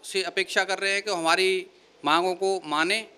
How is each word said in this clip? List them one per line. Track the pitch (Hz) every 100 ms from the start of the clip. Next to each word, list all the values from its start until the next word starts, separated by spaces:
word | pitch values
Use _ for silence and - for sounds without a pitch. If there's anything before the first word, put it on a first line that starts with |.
से | - 196
अपेक्षा | 175 175 185 -
कर | 190 185
रहे | 196
हैं | 196
कि | 202
हमारी | 185 160 175 190 185 180 - _ _
मांगों | 143 160 180
को | 180 190 190 156
माने। | 147 165 214 214